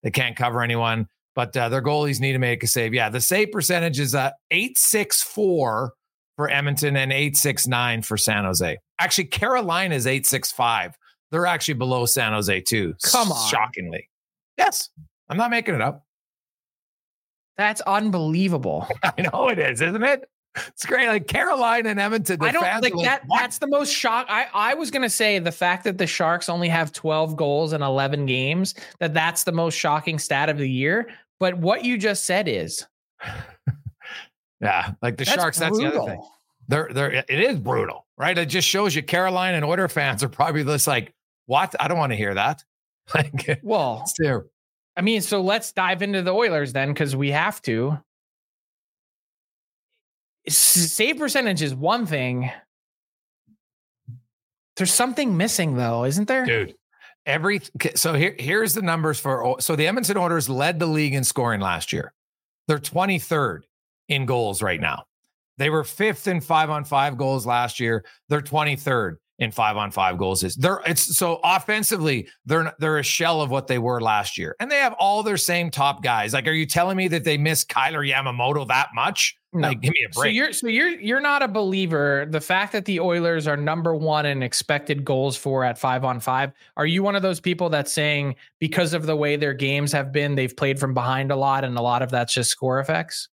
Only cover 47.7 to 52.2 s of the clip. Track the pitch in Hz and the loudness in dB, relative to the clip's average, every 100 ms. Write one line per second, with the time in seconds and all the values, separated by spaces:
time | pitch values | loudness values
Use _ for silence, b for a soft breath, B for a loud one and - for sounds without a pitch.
47.7 | 113 131 147 - _ _ _ _ _ _ | 0 0 -2 -6 _ _ _ _ _ _
48.7 | _ _ _ _ _ _ _ _ _ _ | _ _ _ _ _ _ _ _ _ _
49.7 | _ _ _ _ _ _ _ - - - | _ _ _ _ _ _ _ -2 4 6
50.7 | 180 165 - 240 311 285 277 233 170 151 | 4 2 2 0 0 0 2 2 2 0
51.7 | 131 156 233 190 147 | 0 0 0 0 -2